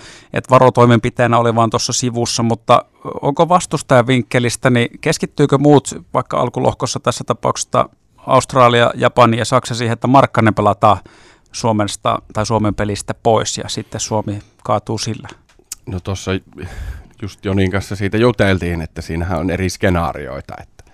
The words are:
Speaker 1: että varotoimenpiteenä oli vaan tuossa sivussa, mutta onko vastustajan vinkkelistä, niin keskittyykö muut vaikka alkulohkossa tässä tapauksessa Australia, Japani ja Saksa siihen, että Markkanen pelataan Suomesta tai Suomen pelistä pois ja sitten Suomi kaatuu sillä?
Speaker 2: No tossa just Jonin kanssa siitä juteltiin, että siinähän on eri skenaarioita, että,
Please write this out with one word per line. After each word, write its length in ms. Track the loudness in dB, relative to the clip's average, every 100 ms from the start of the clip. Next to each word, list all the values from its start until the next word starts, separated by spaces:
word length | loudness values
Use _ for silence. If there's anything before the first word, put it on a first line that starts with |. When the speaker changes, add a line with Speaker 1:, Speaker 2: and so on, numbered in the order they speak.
| -2 -20 -10
Speaker 1:
että 160 | -8 2
varotoimenpiteenä 880 | 4 6 6 4 4 2 0 0 2
oli 180 | 2 2
vaan 140 | 0
tuossa 240 | -2 -4
sivussa, 500 | -4 -4 -4 -4 -2
mutta 420 | -2 0 2 2 2 _ -14 -6
onko 280 | -2 0 2
vastustajan 580 | 2 0 -6 2 2 2
vinkkelistä, 640 | 0 0 -2 -2 -2 0
niin 200 | 0 0 -4
keskittyykö 560 | -4 -4 -4 0 2 4
muut 460 | 6 4 4 -8 -8
vaikka 260 | -6 -4 -4
alkulohkossa 600 | -4 -2 -2 -2 -4 -4
tässä 240 | -4 -4
tapauksessa 640 | -4 -4 -2 -4 -2 -2 -2 _ _ _ 0
Australia, 640 | 0 2 4 4 4 2 2
Japani 420 | 0 4 4 4
ja 80 | 0
Saksa 300 | 0 -2 -4
siihen, 180 | -4
että 140 | -2 2
Markkanen 460 | 4 4 4 2
pelataan 440 | 4 2 4 2 2 -4 _ _ _ _
Suomesta 680 | -6 -2 -2 -2 -4 -4 -4 -6
tai 120 | -6 -2
Suomen 300 | 0 0 -2
pelistä 380 | -4 -6 -8
pois 440 | -4 0 0 0 -8
ja 120 | -8
sitten 320 | -10 -10 -10
Suomi 380 | -4 -4 -4 -8 -12 _
kaatuu 340 | -4 -4 -4 -6
sillä? 300 | -6 -8 -12 -20 _ _ -20 -18 -12
Speaker 2:
No 140 | -10
tossa 320 | -8 -8 -4 -6 -6 -16 -14 -12 -12 -12 -16 -14
just 240 | -14 -8 -2
Jonin 260 | 0 0
kanssa 240 | 0 -4 -6
siitä 220 | -2 2
juteltiin, 640 | 2 2 0 0 -2 -6
että 200 | -8 -10
siinähän 380 | -8 -6 -4 -4
on 100 | -4
eri 200 | -2 -4
skenaarioita, 840 | -2 0 0 -2 -6 -10 -12 -14 -18
että, 220 | -20 _ -20